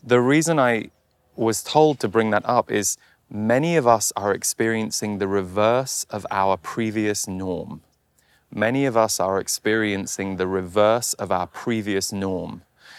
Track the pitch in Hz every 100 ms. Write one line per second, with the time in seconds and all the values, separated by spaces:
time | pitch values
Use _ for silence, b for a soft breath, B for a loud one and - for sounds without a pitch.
0 | 120 123 127 151 160 156 123 113 98 _
1 | _ _ _ - 113 107 - 151 156 139
2 | 107 113 110 104 113 120 - 107 98 -
3 | b b - 104 110 127 165 170 120 113
4 | - - 101 101 - - 113 113 107 -
5 | 107 101 98 98 90 95 110 123 135 -
6 | - 104 95 98 95 90 - - 110 107
7 | 107 104 - 92 95 82 - 73 - _
8 | _ _ _ _ _ - 110 135 139 113
9 | 110 - 92 95 - - 107 110 107 98
10 | 90 - 98 92 92 95 90 98 107 120
11 | 120 - 98 92 90 - 123 113 104 98
12 | - 101 95 92 85 87 - _ B